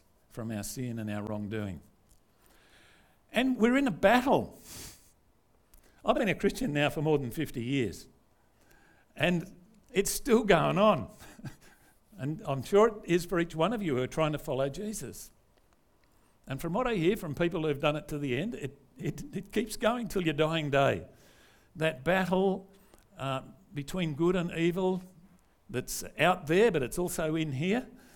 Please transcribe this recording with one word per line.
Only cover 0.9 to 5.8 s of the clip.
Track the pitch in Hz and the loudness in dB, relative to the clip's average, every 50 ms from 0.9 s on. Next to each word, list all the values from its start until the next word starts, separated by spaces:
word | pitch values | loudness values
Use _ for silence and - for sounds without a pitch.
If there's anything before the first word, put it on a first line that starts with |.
| 113 113 | -6 -6
and | 107 107 | -6 -6
our | 104 107 | -6 -6
wrongdoing. | 104 107 107 104 104 98 110 110 104 98 92 - - - _ _ _ _ _ _ _ _ _ _ _ _ _ _ _ _ _ - - - _ _ _ _ _ _ _ _ - | -6 -6 -6 -6 -6 -6 -6 -6 -6 -6 -8 -10 -14 -18 _ _ _ _ _ _ _ _ _ _ _ _ _ _ _ _ _ -20 -20 -20 _ _ _ _ _ _ _ _ -2
And | 214 262 262 254 - | 0 0 0 2 2
we're | 208 240 247 | 4 4 4
in | 277 285 254 | 4 2 0
a | |
battle. | 170 - - 196 233 247 247 277 220 143 101 - - - - - - - - - - - _ _ _ _ _ _ _ _ _ _ _ _ _ _ _ - | 0 2 4 6 6 6 4 4 2 2 2 -2 -8 -16 -20 -18 -16 -16 -16 -16 -18 -20 _ _ _ _ _ _ _ _ _ _ _ _ _ _ _ -20